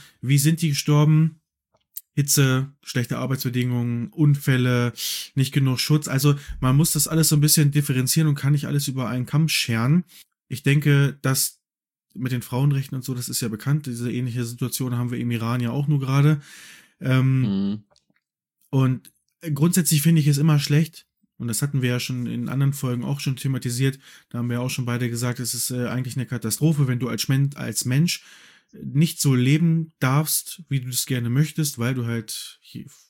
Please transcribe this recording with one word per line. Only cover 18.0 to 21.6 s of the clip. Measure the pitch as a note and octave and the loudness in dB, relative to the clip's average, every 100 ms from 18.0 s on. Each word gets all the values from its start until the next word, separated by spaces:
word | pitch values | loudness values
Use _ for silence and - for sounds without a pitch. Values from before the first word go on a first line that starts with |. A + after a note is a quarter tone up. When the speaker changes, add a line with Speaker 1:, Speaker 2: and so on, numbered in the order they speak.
| _ _ _ _ _ _ - | _ _ _ _ _ _ -2
Speaker 1:
und | C3+ C3 B2+ - _ _ _ E3+ | 2 2 0 -8 _ _ _ -6
grundsätzlich | C#3+ E3+ F#3 D3+ D#3 | 0 2 2 2 2
finde | D#3 E3 | 4 4
ich | D3 | 4
es | C#3 | 4
immer | D#3+ D3 | 4 4
schlecht, | C#3+ D3 D#3+ - _ _ _ - | 4 2 2 -4 _ _ _ -10
und | A#2+ | -6
das | A2 | -2